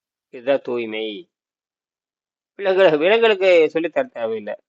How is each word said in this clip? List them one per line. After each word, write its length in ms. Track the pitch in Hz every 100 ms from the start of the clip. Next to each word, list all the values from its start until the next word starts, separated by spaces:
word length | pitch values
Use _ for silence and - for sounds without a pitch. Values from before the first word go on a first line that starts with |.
| _ _ _
இதுதான் 300 | 135 123 139 -
தூய்மை. 360 | 123 113 110 110 101 87 _ _ _ _ _ _ _ _ _ _ _ _ -
விலங்கு-, 380 | 196 190 185 151
விலங்குகளுக்கு 520 | 165 226 226 202 190 175 151
சொல்லித்தர 360 | 165 165 151 127
தேவையில்லை. 440 | - 113 113 104 -